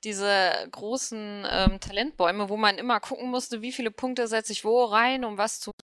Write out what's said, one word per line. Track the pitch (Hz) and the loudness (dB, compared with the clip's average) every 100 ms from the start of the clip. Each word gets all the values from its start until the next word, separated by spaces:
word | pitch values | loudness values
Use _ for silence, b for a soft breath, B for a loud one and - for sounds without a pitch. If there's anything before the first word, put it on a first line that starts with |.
diese | 220 202 202 196 185 - - | -6 -2 2 4 4 2 -4
großen, | - 208 262 - 226 208 208 202 | -10 -6 -4 -4 -8 -10 -8 -2
ähm, | - 190 190 | 4 4 2
Talentbäume, | - 196 262 - 170 202 202 | -6 -4 -4 2 2 2 -2
wo | 208 | 2
man | 214 190 | 2 2
immer | 233 220 | 0 0
gucken | - 269 254 | -2 -8 -4
musste, | 247 247 226 | -4 -4 -8
wie | 233 | -8
viele | 254 233 | -4 -6
Punkte | - 254 254 233 | -4 -4 -2 0
setze | 220 220 | -2 -2
ich | - | -4
wo | 214 240 240 | 2 4 6
rein, | 208 240 262 240 | 4 4 2 -4
um | 202 | -2
was | 214 - | -2 -2
zu | - - | -10 -12